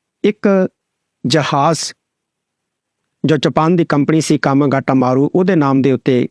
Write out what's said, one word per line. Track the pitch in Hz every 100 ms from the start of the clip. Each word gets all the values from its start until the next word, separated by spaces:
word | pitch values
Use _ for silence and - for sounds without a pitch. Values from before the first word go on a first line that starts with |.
| _ _
ਇੱਕ | 202 208 208 196 185 _ _ _ _ _
ਜਹਾਜ਼, | 123 151 139 143 147 160 - - _ _ _ _ _ _ _ _ _ _ _ _
ਜੋ | 135 151
ਜਾਪਾਨ | 160 156 160 175
ਦੀ | 160
ਕੰਪਨੀ | 147 143 160
ਸੀ | - 151
ਕਾਮਾਗਾਟਾ | 143 139 143 135 127
ਮਾਰੂ, | 131 127 127 147 180
ਉਹਦੇ | 190 180
ਨਾਮ | 139 135
ਦੇ | 135
ਉੱਤੇ | 123 - 123 131